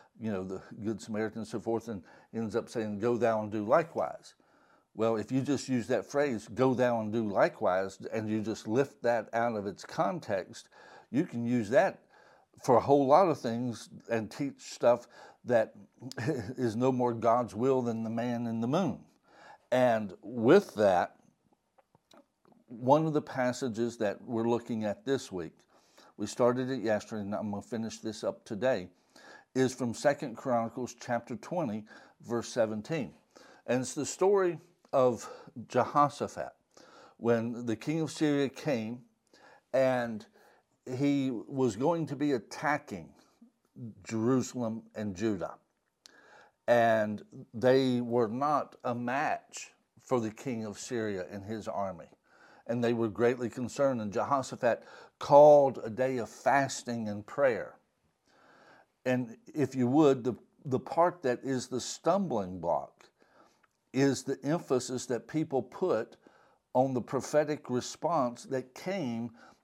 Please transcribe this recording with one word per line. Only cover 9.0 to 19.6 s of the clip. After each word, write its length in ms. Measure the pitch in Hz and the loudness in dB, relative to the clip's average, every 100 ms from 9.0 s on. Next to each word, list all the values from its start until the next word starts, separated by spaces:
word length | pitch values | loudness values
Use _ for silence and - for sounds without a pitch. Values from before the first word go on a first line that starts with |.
that 260 | 120 117 101 | -2 -2 -2
out 220 | 117 120 110 | -2 0 -2
of 100 | 101 | -6
its 180 | 87 | -8
context, 840 | - - 185 180 - 98 - 110 - - - - - | -10 -4 -2 -2 -4 -6 -6 -16 -20 -20 -20 -20 -4
you 160 | 117 175 | -2 -2
can 220 | 120 120 | -4 -2
use 200 | 123 101 | 0 2
that 320 | 135 185 - _ - - _ _ - | 2 2 -2 _ -20 -20 _ _ -6
for 120 | - 120 | 4 4
a 60 | |
whole 260 | 123 143 131 | 6 4 8
lot 200 | 151 190 | 6 6
of 120 | 139 | 2
things 500 | 123 117 123 107 - 110 - | -2 -4 -4 -8 -12 -14 -4
and 180 | 113 107 | -4 -4
teach 300 | - 143 - | -6 -6 -8
stuff 480 | - - 123 120 - - - - - | -16 0 4 4 0 -20 -20 -12 2
that 280 | 120 107 - 98 - | 2 2 -4 -20 -18
<laughs> 260 | 127 - 120 139 101 127 | -14 -6 -4 -4 -6 -4
is 180 | 123 107 | -2 2
no 160 | 131 | 2
more 220 | 127 123 | 2 0
God's 420 | 117 117 120 113 107 | 2 2 2 0 -2
will 260 | 131 131 | 0 2
than 220 | 120 113 | 0 -4
the 60 | 113 | -4
man 360 | 113 123 117 117 | -4 -4 -4 -4
in 140 | 113 | -4
the 80 | 117 | 0
moon. 320 | 160 175 - - _ _ - - - | 0 0 -4 -12 _ _ -20 -20 -16